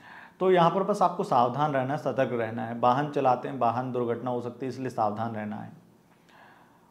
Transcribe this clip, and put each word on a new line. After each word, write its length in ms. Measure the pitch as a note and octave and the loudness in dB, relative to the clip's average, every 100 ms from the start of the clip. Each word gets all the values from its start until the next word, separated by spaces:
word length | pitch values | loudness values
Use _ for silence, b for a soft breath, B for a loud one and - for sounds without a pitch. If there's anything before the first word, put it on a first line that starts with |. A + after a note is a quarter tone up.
| B B B - | B B B -2
तो 120 | F#3 | 4
यहाँ 200 | F3+ E3 | 6 6
पर 120 | F#3+ | 4
बस 180 | F#3+ G3+ | 0 2
आपको 220 | F3 F3+ | 2 0
सावधान 500 | F#3+ C3 A#2+ C3 D3+ | 0 4 4 2 0
रहना 200 | C3+ B2+ | 0 -2
है, 60 | D3+ | -2
सतर्क 300 | C#3 A#2+ B2+ | -2 0 0
रहना 320 | A#2+ A2 A#2 A2+ | 0 -4 -6 -8
है। 140 | A#2 | 0
वाहन 300 | B2 B2+ D3+ | 2 2 0
चलाते 380 | D3 C3 B2+ C#3+ | 0 2 2 -2
हैं, 120 | C#3 | -2
वाहन 320 | A#2+ A#2 B2+ | 0 0 -2
दुर्घटना 380 | B2 A#2+ A2 B2+ | -2 -2 -2 -4
हो 120 | B2 | -6
सकती 240 | A#2+ G#2+ C3 | -6 -8 -8
है, 40 | |
इसलिए 200 | A#2+ B2+ | -6 -6
सावधान 460 | - G#2+ G#2 A2+ A2 | -2 -2 0 -6 -6
रहना 200 | G#2 G#2+ | -8 -8
है। 160 | A2+ - _ _ _ b b b b b b b b | -12 -18 _ _ _ b b b b b b b b